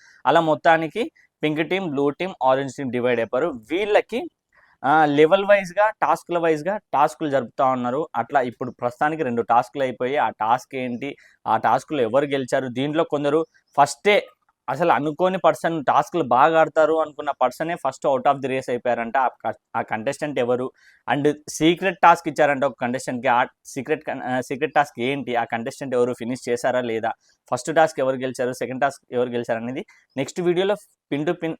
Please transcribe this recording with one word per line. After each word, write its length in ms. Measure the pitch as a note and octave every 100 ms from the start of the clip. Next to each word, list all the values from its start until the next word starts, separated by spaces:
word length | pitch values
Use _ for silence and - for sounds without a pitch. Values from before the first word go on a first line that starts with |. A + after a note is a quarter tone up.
| _ _
అలా 180 | B2+ D#3
మొత్తానికి 640 | E3 D3 E3+ E3 D#3+ G3+ D4+ - _ _
పింక్ 220 | D#3 D#3 D#3
టీం, 180 | F#3 F#3+
బ్లూ 160 | C3+ C#3+
టీం, 200 | C#3 F3+ F#3+
ఆరెంజ్ 320 | C3 C3+ C#3 B2
టీం 140 | C#3
డివైడ్ 320 | A#2+ A#2+ A#2+
అయిపోయారు. 280 | A2+ B2 E3 B2+ G#2+
వీళ్ళకి, 540 | E3 G4+ G#4 - A3+ F4 - _ _ _ _
ఆ, 100 | C3 D#3 D#3
లెవెల్ 340 | C#3+ D#3 F#3+ G3
వైజ్‌గా, 380 | G3+ F#3 F3 G#3+ -
టాస్క్ల 380 | D3 E3 - F3
వైజ్‌గా 380 | E3 D#3 D3+ G#3 -
టాస్క్లు 360 | C3+ D#3 - D#3
జరుపుతా 340 | C3+ A#2 - C3+
ఉన్నారు. 320 | B2+ B2 C3 D#3+
అట్లా 260 | - A#2 C#3+
ఇప్పుడు 280 | B2+ A2+ B2+
ప్రస్తుతానికి 480 | - B2 - D3+ D#3
రెండు 200 | C#3 A#2 A2+
టాస్క్లు 360 | A#2+ C3+ C#3+
అయిపోయి 340 | C3 A2+ B2+ C#3+
ఆ 100 | A#2 -
టాస్క్ 380 | A2 B2+ - C3+
ఏంటి, 340 | B2+ A#2+ C#3 - _ _ -
ఆ 100 | A2
టాస్క్లో 440 | A2+ B2 - D3
ఎవరు 260 | A2+ B2+ D3
గెలిచారు, 400 | C#3 B2+ C#3 C3
దీంట్లో 320 | A#2+ C#3+ D#3 E3
కొందరు 340 | D3 C#3+ D3+ D#3+ _ _ -
ఫస్టే 400 | C#3+ - G#3 G3+ - _ _ _ -
అసలు 220 | C3+ E3+
అనుకోని 460 | B2 D3 D3 F#3 F#3
పర్సన్, 380 | E3 D3+ E3+ E3
టాస్క్లు 400 | C3+ C#3 D3+ F3 C#3
బాగా 320 | A#2+ D3+ D#3+
ఆడతారు 360 | D#3 D#3+ D3+ D#3+
అనుకున్న 320 | D3+ C#3+ D3
పర్సనే 400 | C3+ B2+ - E3 E3+
first 280 | E3+ -
out 200 | D#3 C3 C#3+
of 100 | C#3
the 100 | C3
race 180 | C3 B2+
అయిపోయారంట. 460 | B2 B2 A#2 A#2 C3+
ఆ 140 | B2 -
క-, 180 | A#2 G#2+ _
ఆ 60 | A#2
కంటెస్టెంట్ 560 | A2+ A2 A2+ C#3 D3+ C3+
ఎవరు, 280 | A#2+ B2 B2+ - _ _ -
and 160 | C3 C#3+ D3 -
సీక్రెట్ 480 | - D#3 F3 F#3 F3+
టాస్క్ 260 | F3 E3+ -
ఇచ్చారంట 360 | C#3+ D3 C3+
ఒక 140 | C#3 A#2+
కంటెస్టెంట్‌కి. 480 | A#2+ C3 - B2+ B2+
ఆ 120 | A#2+ C#3 _ -
సీక్రెట్ 380 | - C#3 D#3
కన్-, 180 | - C3
ఆ, 100 | - B2+
సీక్రెట్ 340 | B2 C3 C#3+
టాస్క్ 240 | D3+ C#3+ -
ఏంటి, 340 | A#2+ C#3+ B2+
ఆ 100 | A#2+ A#2
కంటెస్టెంట్ 480 | A#2 A#2 - C#3
ఎవరు, 200 | B2 B2
ఫినిష్ 300 | A#2+ A#2 B2+ -
చేశారా 360 | A#2+ C3+ B2
లేదా, 300 | B2 A2+ A2+ G#2+ _ _ _
ఫస్ట్ 180 | B2 -
టాస్క్ 240 | D#3+ D#3+ -
ఎవరు 180 | C3 C3
గెలిచారు, 340 | C3 B2+ B2
సెకండ్ 280 | B2+ A#2+ B2+
టాస్క్ 200 | C#3 - _
ఎవరు 180 | B2 B2
గెలిచారు 300 | A#2+ A#2+ A2+
అనేది 220 | A#2 C3+ G#3 _ _ -
నెక్స్ట్ 240 | C3+ -
వీడియోలో 340 | F3 F3 G3 G3+ - _ _
pin 120 | C#3
to 100 | D3+
pin 180 | F3 E3 D#3+